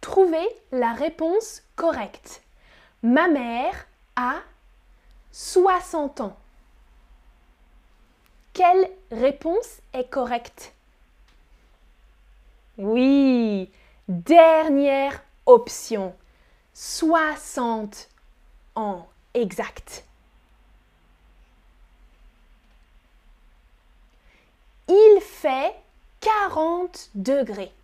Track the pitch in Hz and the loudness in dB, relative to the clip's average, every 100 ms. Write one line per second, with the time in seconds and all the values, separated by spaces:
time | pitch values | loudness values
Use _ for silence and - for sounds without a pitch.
0 | - - 370 320 370 494 _ 254 233 226 | -2 2 2 2 -4 -10 _ -4 -4 -4
1 | 302 320 320 381 453 - _ - 330 302 | -8 -4 -4 -2 -4 -16 _ -6 -4 -4
2 | 202 - - - _ _ _ _ _ _ | -10 -16 -20 -20 _ _ _ _ _ _
3 | 226 262 349 294 240 233 294 403 - _ | 0 2 2 0 -4 -6 -6 -8 -16 _
4 | _ - 247 302 - _ _ _ _ _ | _ -8 -6 -8 -12 _ _ _ _ _
5 | _ - _ - - - 370 370 359 330 | _ -20 _ -20 -4 2 2 0 -4 -8
6 | 285 - 214 190 _ _ _ _ _ _ | -8 -8 -12 -12 _ _ _ _ _ _
7 | _ - _ _ _ _ _ _ _ _ | _ -20 _ _ _ _ _ _ _ _
8 | _ _ _ _ _ - 359 370 370 - | _ _ _ _ _ 2 4 4 2 -4
9 | _ 226 262 277 311 370 494 - _ 262 | _ -2 -2 -2 -4 -4 -6 -16 _ -10
10 | 254 - 240 233 233 - - _ _ _ | -8 -6 -6 -6 -10 -20 -20 _ _ _
11 | _ _ _ _ _ _ _ _ _ _ | _ _ _ _ _ _ _ _ _ _
12 | _ _ _ _ _ _ _ - 196 226 | _ _ _ _ _ _ _ -12 -4 0
13 | 262 277 269 254 226 202 185 _ _ _ | 2 4 4 2 0 -4 -8 _ _ _
14 | - 180 170 339 330 320 311 277 285 269 | -10 -8 4 8 8 6 2 0 0 0
15 | 277 - _ _ - 240 240 - - 220 | -4 -6 _ _ 6 6 6 -14 -8 -8
16 | 190 175 _ _ _ _ _ - - - | -8 -12 _ _ _ _ _ -20 -14 -6
17 | 320 330 311 294 - - 240 226 214 - | 0 0 0 -6 -12 -8 -6 -6 -8 -16
18 | - _ _ _ _ _ _ - 214 185 | -20 _ _ _ _ _ _ -10 -8 -8
19 | 170 _ _ 240 226 - 214 - - - | -14 _ _ -4 -4 -6 -12 -12 -20 -20
20 | - _ _ _ _ _ _ _ _ _ | -20 _ _ _ _ _ _ _ _ _
21 | _ _ _ _ _ _ _ _ _ _ | _ _ _ _ _ _ _ _ _ _
22 | _ _ - _ _ _ _ _ _ _ | _ _ -20 _ _ _ _ _ _ _
23 | _ _ _ _ _ _ _ _ _ _ | _ _ _ _ _ _ _ _ _ _
24 | _ _ _ _ _ _ _ _ - 381 | _ _ _ _ _ _ _ _ 2 8
25 | 440 403 - - 302 262 302 440 _ _ | 10 8 4 -8 -4 -4 -4 -8 _ _
26 | _ _ - 427 392 320 320 349 359 - | _ _ -2 -2 -2 -2 -4 -4 -8 -12
27 | - 208 190 277 254 208 185 _ | -18 -12 -4 -4 -4 -8 -14 _